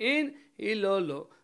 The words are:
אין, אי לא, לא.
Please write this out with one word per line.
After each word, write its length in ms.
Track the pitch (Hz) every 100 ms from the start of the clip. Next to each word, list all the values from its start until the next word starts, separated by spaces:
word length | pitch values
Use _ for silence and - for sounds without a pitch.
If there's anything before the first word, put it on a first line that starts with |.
אין, 300 | 226 294 285 285 - -
אי 160 | -
לא, 280 | 214 196 196
לא. 240 | 170 139 - -